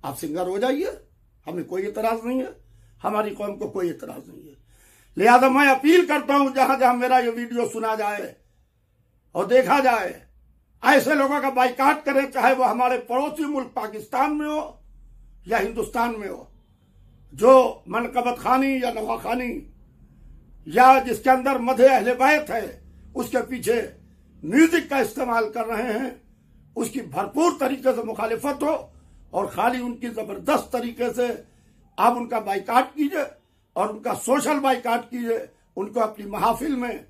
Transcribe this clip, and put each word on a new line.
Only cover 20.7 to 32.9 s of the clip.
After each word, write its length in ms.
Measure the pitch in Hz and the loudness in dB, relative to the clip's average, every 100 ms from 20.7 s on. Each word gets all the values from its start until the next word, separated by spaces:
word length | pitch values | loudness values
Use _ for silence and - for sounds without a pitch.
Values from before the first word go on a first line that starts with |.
| 175 254 262 247 | 6 8 8 4
جس 160 | 226 | -2
کے 80 | 262 | 2
اندر 280 | 262 247 269 | 2 2 -2
مدح 240 | 233 240 254 | -2 6 6
اہل 240 | 254 214 247 | 6 2 2
بیت 320 | 269 302 302 | 4 2 0
ہے، 300 | 226 202 - - - - | -6 -6 -14 -20 -20 -14
اس 140 | - 226 | -10 -4
کے 80 | 254 233 | -4 -4
پیچھے 420 | 254 185 233 - - - _ _ - | -8 -2 -2 -2 -12 -20 _ _ -14
میوزک 480 | 151 240 320 339 - | 0 4 6 4 0
کا 60 | 277 | -2
استعمال 560 | 220 - 247 233 220 | -2 -2 -2 -2 -2
کر 140 | 233 220 | -4 -6
رہے 260 | 220 247 | -4 -4
ہیں، 180 | 214 262 240 _ _ _ _ _ - | -4 -6 -10 _ _ _ _ _ -8
اس 140 | - | -6
کی 100 | 269 | -6
بھرپور 520 | 185 147 202 285 339 294 | -8 -6 -4 2 0 2
طریقے 300 | 262 269 262 233 | -2 0 0 -2
سے 60 | |
مخالفت 580 | 214 - 220 226 285 277 | -4 -6 -4 -4 -4 -4
ہو 240 | 294 311 - - _ - - | -2 -4 -8 -20 _ -20 -8
اور 160 | 175 190 | -6 -6
خالی 360 | - 226 254 | -2 -2 -2
ان 140 | 247 233 | -8 -8
کی 120 | 240 | -10
زبردست 640 | 220 214 196 185 285 - | -8 -10 -8 -2 -2 -2
طریقے 400 | 247 233 233 247 | -6 -6 -6 -6
سے 140 | 240 247 226 - _ _ _ _ - | -2 -4 -4 -12 _ _ _ _ 0
آپ 200 | 220 247 | 2 2
ان 120 | 233 | -4
کا 100 | 233 | -6
بائیکاٹ 560 | 202 196 196 233 269 | -4 -6 2 2 2